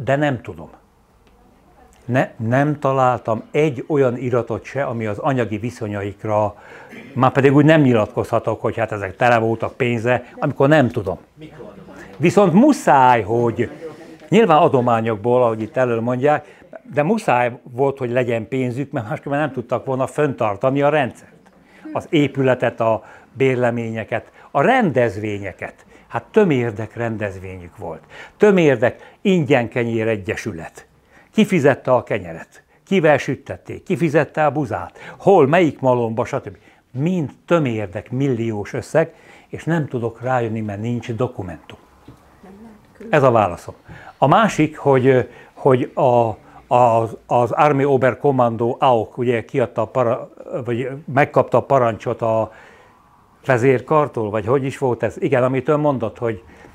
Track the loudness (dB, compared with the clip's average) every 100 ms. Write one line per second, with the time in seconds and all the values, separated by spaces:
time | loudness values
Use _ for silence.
0 | -4 -2 -2 -4 -8 -16 -18 -20 _ _
1 | _ _ _ _ _ _ _ _ _ _
2 | -4 -2 -2 -4 -2 0 0 -2 -2 0
3 | 0 0 -4 -6 -4 -2 0 -2 -4 0
4 | 0 0 -2 -2 -2 -6 -8 -6 -6 -4
5 | -6 -4 -2 -2 -2 -4 -8 -8 -8 -6
6 | -8 -8 -2 0 0 -4 -20 -20 -20 -20
7 | -10 0 2 4 4 6 6 6 6 4
8 | 0 -4 -2 -2 -2 -4 -4 -4 -4 -4
9 | -6 0 2 2 2 -2 -4 -4 -2 -2
10 | 0 -2 -4 -6 -4 0 4 4 2 0
11 | -6 -8 -12 -20 -20 -20 -20 -20 -20 -20
12 | -18 -2 2 4 4 6 4 4 4 6
13 | 6 4 2 0 0 -2 -4 -8 -16 -16
14 | -20 -16 0 2 4 6 4 4 2 0
15 | 0 -2 2 2 2 0 -4 -2 0 0
16 | -2 0 0 0 -4 -20 -20 -20 -8 -2
17 | -2 -2 0 0 0 -4 -10 -2 -2 -2
18 | -4 -2 0 -2 -4 -4 -4 -4 -8 -8
19 | -8 -8 -6 -4 -4 -6 -6 -6 -4 -4
20 | -4 -2 -2 0 -4 -2 -2 2 2 2
21 | -2 -6 -20 _ _ _ _ -20 -10 -10
22 | -2 0 0 0 0 2 0 0 -2 -2
23 | -6 -20 _ -2 0 0 -2 -2 -6 -8
24 | -6 -8 -8 -20 -6 0 2 2 2 2
25 | 0 -2 -6 -6 -10 -12 -14 -16 _ -20
26 | -10 -10 -2 2 4 2 0 -4 -10 -6
27 | -6 -4 -6 -8 -14 -16 -18 -14 -14 -14
28 | -18 -20 -14 2 4 6 4 4 0 -2
29 | -16 _ 0 2 2 0 0 -4 -2 -2
30 | -2 -4 -4 -8 -8 -10 -14 -18 -20 _
31 | _ _ _ 0 2 4 2 2 0 0
32 | 0 -6 -8 -16 -18 _ _ _ -2 2
33 | 4 2 0 -8 -8 -14 -14 -12 -6 -2
34 | 0 0 0 -2 -2 0 -4 -6 -10 -16
35 | -20 -2 4 6 6 4 2 0 0 0
36 | -2 -4 -4 -6 -8 -18 _ _ _ -6
37 | -2 -2 -4 -8 -2 0 0 -4 -6 -10
38 | -8 -2 -2 -2 -4 -6 -8 -10 -2 -2
39 | -2 -6 -20 -20 _ -10 -4 -2 -2 -4
40 | -6 -6 -4 -2 -2 -4 -6 -6 -6 -6
41 | -6 -4 -4 -6 -12 -14 -18 -20 _ _
42 | -20 -20 _ _ -20 -20 -20 -20 _ -20
43 | -2 2 4 4 2 -2 -14 -20 -20 -20
44 | -14 0 2 4 2 0 -2 -2 2 4
45 | 4 4 2 -8 -20 -2 2 2 0 0
46 | 2 2 2 -4 -14 -16 0 4 4 4
47 | 0 -6 -2 0 2 2 2 4 2 2
48 | 2 0 0 2 0 0 -4 0 2 2
49 | -2 -4 -2 -2 -2 -2 -2 -2 -4 -2
50 | -2 -2 -6 -18 -12 -10 -6 -6 -6 -10
51 | -4 -2 0 0 2 0 2 2 2 -2
52 | -6 -4 -2 -2 -2 -8 -20 -20 _ _
53 | _ _ _ _ 0 2 4 2 2 0
54 | 0 -2 -4 -4 0 0 -2 -4 -4 -2
55 | -4 -4 -2 0 0 0 -2 0 0 -2
56 | -4 -6 -6 -6 -12 -20 -20